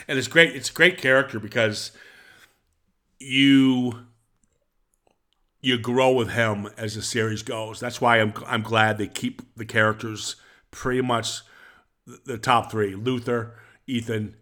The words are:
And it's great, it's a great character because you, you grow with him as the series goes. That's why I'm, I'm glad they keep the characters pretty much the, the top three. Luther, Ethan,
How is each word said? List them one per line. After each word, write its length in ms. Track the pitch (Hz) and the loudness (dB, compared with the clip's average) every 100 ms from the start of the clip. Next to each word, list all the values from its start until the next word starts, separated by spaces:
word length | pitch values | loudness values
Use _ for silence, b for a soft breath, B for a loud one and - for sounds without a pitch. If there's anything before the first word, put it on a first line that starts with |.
| - | -6
And 100 | 139 | -4
it's 100 | 120 | 2
great, 280 | 165 165 131 | 4 4 2
it's 140 | - | -6
a 40 | |
great 240 | - 175 180 | 2 2 4
character 420 | 131 131 135 110 | 2 2 2 -6
because 520 | 104 120 110 104 - B B B B B B B _ _ _ _ _ - | -6 0 0 -2 -10 B B B B B B B _ _ _ _ _ -20
you, 840 | 135 131 139 135 131 127 123 110 - _ _ _ _ _ _ _ _ _ _ _ _ _ _ _ | -4 4 6 6 6 4 0 -6 -14 _ _ _ _ _ _ _ _ _ _ _ _ _ _ _
you 160 | 131 123 | -2 0
grow 340 | 110 123 131 | 0 2 4
with 200 | 131 113 | 4 0
him 380 | 117 113 104 104 - | 0 0 -2 -6 -10
as 180 | 110 110 | -10 -8
the 60 | |
series 400 | 107 120 110 107 | -6 -2 -2 -4
goes. 360 | 113 113 110 107 | -8 -8 -8 -8
That's 200 | 120 117 | -10 0
why 200 | 120 117 | 4 4
I'm, 120 | 107 - - | 4 -2 -6
I'm 160 | 117 | -4
glad 360 | 110 113 110 107 | 0 2 2 2
they 100 | 101 | -4
keep 340 | - 120 - - - | -6 -8 -8 -16 -16
the 100 | 113 | -4
characters 720 | 113 110 110 117 107 - - b b _ | 0 0 0 -8 -8 -10 -12 b b _
pretty 300 | - 131 127 | -10 -4 -2
much 400 | 127 117 113 - B B B B _ _ - | 0 0 -2 -8 B B B B _ _ -20
the, 140 | 123 - | -18 -12
the 120 | 117 | -4
top 320 | 131 120 113 | 0 2 0
three. 240 | 110 101 92 | -2 -4 -4
Luther, 600 | 120 127 120 120 113 B B B - | -4 -4 -2 -4 -6 B B B -6
Ethan, 480 | 123 117 110 107 - | -4 -2 -4 -6 -10